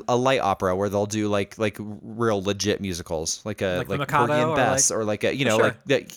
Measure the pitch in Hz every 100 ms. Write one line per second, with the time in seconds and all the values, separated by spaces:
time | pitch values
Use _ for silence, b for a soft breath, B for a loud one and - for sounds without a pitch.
0 | 110 123 127 135 - 95 95 92 101 98
1 | 104 107 104 104 98 - 107 101 107 104
2 | - 110 117 104 95 101 101 98 98 85
3 | 87 82 82 - 107 101 98 90 - 98
4 | 143 151 120 151 156 151 120 135 131 101
5 | 107 104 110 127 131 110 139 120 - 135
6 | -